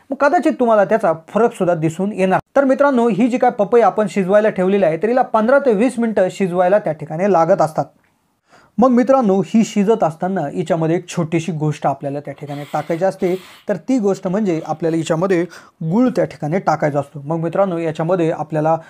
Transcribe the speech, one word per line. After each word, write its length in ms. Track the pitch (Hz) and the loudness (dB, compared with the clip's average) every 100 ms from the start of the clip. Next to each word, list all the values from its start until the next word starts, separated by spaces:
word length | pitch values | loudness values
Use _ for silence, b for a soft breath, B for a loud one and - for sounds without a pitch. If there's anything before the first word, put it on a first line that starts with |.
| B | B
मग 60 | 277 | -2
कदाचित 360 | 277 349 320 | 2 2 0
तुम्हाला 320 | 226 240 214 | 0 2 2
त्याचा 280 | 180 214 196 160 - | 2 2 0 -2 -4
फरकसुद्धा 460 | 208 226 - 175 | 0 0 0 -2
दिसून 380 | 170 160 156 196 | 0 -2 -2 -4
येणार. 280 | 196 190 175 - - | -2 0 0 0 0
तर 80 | |
मित्रांनो, 440 | 277 262 277 254 233 | 2 2 2 2 0
ही 200 | 185 247 | 2 0
जी 100 | 247 | 2
काय 120 | 247 | 0
पपई 300 | 240 202 240 | 0 2 4
आपण 260 | 208 180 208 | 4 2 -2
शिजवायला 400 | 208 185 208 214 | -2 2 2 2
ठेवलेली 340 | 190 185 202 | 0 0 2
आहे, 120 | 175 160 | 2 0
तर 120 | 214 | 0
हिला 140 | 247 | 0
पंधरा 360 | 240 220 214 277 | 0 0 2 2
ते 140 | 277 | 2
वीस 260 | 202 247 220 | 2 0 0
मिनिटं 300 | 233 214 185 | -2 0 -2
शिजवायला 480 | 185 196 175 180 208 | -2 -4 0 2 2
त्या 140 | 208 | 0
ठिकाणी 400 | 151 151 156 202 | -6 -8 -4 0
लागत 280 | 175 165 196 | 2 4 2
असतात. 240 | 156 160 143 _ _ _ _ _ b b b - | 2 -2 -6 _ _ _ _ _ b b b 0
मग 100 | 254 | 4
मित्रांनो, 520 | 240 247 262 226 190 | 4 4 4 4 0
ही 240 | 185 226 | 2 0
शिजत 400 | 220 208 196 226 | 0 0 0 2
असताना 360 | 165 156 180 190 | 0 -2 -6 -4
हिच्यामध्ये 560 | 143 180 160 170 160 175 | -6 -6 -2 -2 0 -2
एक 120 | 175 | -4
छोटीशी 440 | - 160 165 160 | -6 -4 -2 -4
गोष्ट 340 | 160 151 147 156 | -4 -4 -2 -4
आपल्याला 340 | 135 143 143 | -4 -6 -10
त्या 140 | 143 | -10
ठिकाणी 280 | 139 143 143 143 | -14 -14 -12 -8
टाकायची 320 | 156 147 165 | -8 -4 -2
असते. 340 | 190 185 185 180 B B - | -2 -2 -2 -4 B B -8
तर 80 | 208 | -6
ती 220 | - 262 | -2 0
गोष्ट 300 | 202 190 190 | 0 -2 -2
म्हणजे 320 | 190 214 160 - | -2 -2 -2 -4
आपल्याला 300 | 156 170 165 | -4 -2 -2
हिच्यामध्ये 460 | 156 160 190 180 175 B B _ 160 | -2 -2 0 0 -2 B B _ -4
गूळ 180 | 196 254 | 0 2
त्या 160 | 185 | 0
ठिकाणी 340 | 160 - 147 185 | -2 -4 -4 -2
टाकायचा 420 | - 156 151 147 | 0 0 -2 -2
असतो. 220 | 135 147 | -6 -10
मग 120 | 139 165 | -8 -6
मित्रांनो, 420 | 165 175 196 170 | -4 -2 -2 -2
याच्यामध्ये 520 | 165 156 160 185 160 | -4 -4 -2 0 0
आपल्याला 480 | 165 151 160 156 160 160 | -2 -4 -2 0 -2 -4